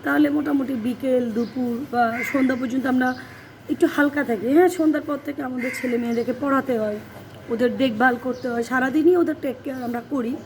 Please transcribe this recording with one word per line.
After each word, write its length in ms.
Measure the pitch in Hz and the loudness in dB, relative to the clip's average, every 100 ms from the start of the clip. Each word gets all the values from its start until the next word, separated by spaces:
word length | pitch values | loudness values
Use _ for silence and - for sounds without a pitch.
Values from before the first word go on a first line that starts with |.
তাহলে 260 | 285 294 294 | 0 2 4
মোটামুটি 440 | 294 294 285 254 | 2 0 0 0
বিকেল, 580 | 262 220 233 269 254 240 | -2 -2 -2 0 2 2
দুপুর 540 | 214 233 - 247 233 294 | -2 -2 -2 -4 -4 -4
বা 280 | 240 233 233 240 | 0 0 0 -2
সন্ধ্যা 220 | 277 262 262 | 2 2 2
পর্যন্ত 300 | 254 262 262 | 0 -2 0
আমরা 300 | 254 254 254 - - - - - | 2 2 -2 -10 -18 -20 -20 -6
একটু 180 | 294 330 | 0 2
হালকা 360 | 311 285 285 | 4 2 2
থাকি। 240 | 247 226 208 | -2 -2 2
হ্যাঁ, 220 | 294 359 | 6 6
সন্ধ্যার 340 | 359 311 294 285 | 6 2 2 -2
পর 100 | 285 285 | -6 -6
থেকে 180 | 285 | -8
আমাদের 280 | 262 254 247 - | -6 -4 -6 -4
ছেলে 160 | 262 240 | -2 -2
মেয়েদেরকে 360 | 233 233 240 247 | 0 0 -2 -2
পড়াতে 380 | 285 269 269 240 | 0 0 0 -2
হয়, 200 | 214 208 - - - - - | -2 -4 -10 -18 -20 -18 -6
ওদের 280 | 233 240 208 | 0 0 2
দেখভাল 380 | 262 214 254 240 | 0 4 2 2
করতে 260 | 254 247 254 | -4 -6 -4
হয়, 140 | 240 | -4
সারাদিনই 520 | 233 254 254 269 311 359 | -2 0 0 4 4 6
ওদের 200 | 320 302 | 4 0
টেক 140 | 285 247 | -4 -6
কেয়ার 200 | - 262 | -8 -8
আমরা 180 | 240 240 233 | -6 -6 -4
করি। 260 | 277 233 285 | -4 -4 -6